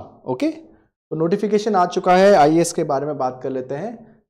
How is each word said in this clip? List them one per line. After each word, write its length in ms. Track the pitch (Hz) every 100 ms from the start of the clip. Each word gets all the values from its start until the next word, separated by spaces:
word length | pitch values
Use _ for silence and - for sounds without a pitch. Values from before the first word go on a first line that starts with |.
| - - -
ओके, 200 | - 302
तो 680 | 320 - _ _ _ - 156
नोटिफिकेशन 600 | 165 196 208 208 220 196
आ 100 | 180
चुका 300 | 185 180 180
है, 180 | 196
आइए 280 | 190 147 165
इसके 220 | 165 -
बारे 220 | - 135 147
में 120 | 135
बात 220 | 127 127
कर 60 | 135
लेते 260 | 131 127 143
हैं। 480 | 214 226 - _